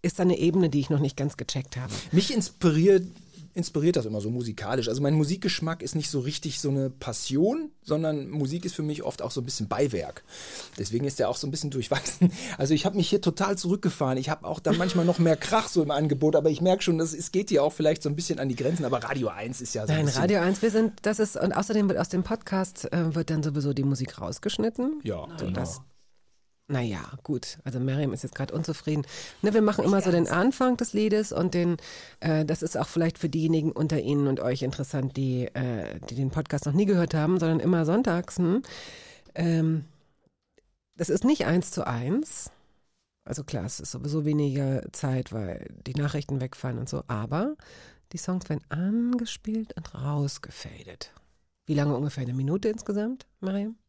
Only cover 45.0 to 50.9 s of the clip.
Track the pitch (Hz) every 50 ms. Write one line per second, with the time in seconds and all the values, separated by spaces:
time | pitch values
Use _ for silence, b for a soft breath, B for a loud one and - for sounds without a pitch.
45 | - 135 131 127 127 - - 110 104 90 - - - - - - - - 127 143
46 | 147 147 143 147 139 - 139 135 127 131 - - - 131 120 117 120 - - 139
47 | - - 120 104 107 - 143 165 214 285 302 B B B B B B B B B
48 | B _ - 170 - - 185 185 - - 156 147 - _ - 156 180 196 214 233
49 | 233 240 247 247 233 226 - - - 220 214 226 220 - - - 160 - - 123
50 | 131 139 147 147 143 139 - - - - - - - - - - - 92